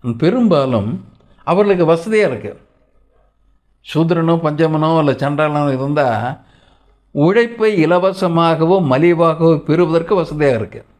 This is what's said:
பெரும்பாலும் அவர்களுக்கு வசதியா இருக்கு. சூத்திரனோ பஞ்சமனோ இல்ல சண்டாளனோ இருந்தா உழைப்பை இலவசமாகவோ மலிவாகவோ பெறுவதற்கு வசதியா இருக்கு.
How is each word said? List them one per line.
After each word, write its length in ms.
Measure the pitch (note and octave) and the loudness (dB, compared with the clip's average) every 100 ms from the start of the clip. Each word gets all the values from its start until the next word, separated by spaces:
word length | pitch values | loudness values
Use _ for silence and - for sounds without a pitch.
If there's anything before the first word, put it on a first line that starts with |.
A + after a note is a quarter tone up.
| B2 A#2 | -8 -2
பெரும்பாலும் 840 | D#3 B3 A#3 D#3+ C3+ A#2 G#2 F3+ - _ _ _ | 0 2 2 2 0 -2 -4 -8 -12 _ _ _
அவர்களுக்கு 480 | - F3 G3+ F#3 D#3+ | -2 0 2 2 2
வசதியா 340 | E3 F3+ A3 F#3+ | 0 0 0 0
இருக்கு. 340 | A#2 G#2 - _ _ _ _ _ _ _ _ _ _ _ _ - | -4 -10 -14 _ _ _ _ _ _ _ _ _ _ _ _ -8
சூத்திரனோ 400 | D3+ E3 E3+ E3 E3 | -2 0 0 0 0
பஞ்சமனோ 600 | D#3 D3+ D#3+ D#3 D#3 D#3+ | -2 0 0 0 0 2
இல்ல 140 | D3+ | 0
சண்டாளனோ 600 | B2+ C#3+ D3 D3+ D3 C#3+ | 0 -4 -2 -2 0 -2
இருந்தா 680 | C3 C#3 D3+ C3+ A2 A#2+ D3 _ _ _ _ _ _ _ | -2 -2 -2 0 -2 -4 -8 _ _ _ _ _ _ _
உழைப்பை 760 | C#3+ D#3 G#3 A#3 A#3 G#3+ G3+ D#3 | 0 2 2 0 0 -2 2 2
இலவசமாகவோ 880 | F3+ F#3+ F#3+ F#3 E3 E3 D3+ E3 F#3+ | 2 0 -2 -2 2 0 2 2 2
மலிவாகவோ 760 | D#3 C3 E3+ E3+ E3 D#3 E3 D3+ | 2 2 2 4 0 2 2 2
பெறுவதற்கு 600 | - D#3 E3+ E3 E3 G3 | 0 0 2 0 0 -2
வசதியா 340 | D#3+ D3+ C#3+ | -2 0 0
இருக்கு. 300 | A#2 G#2 - - | 0 -4 -12 -20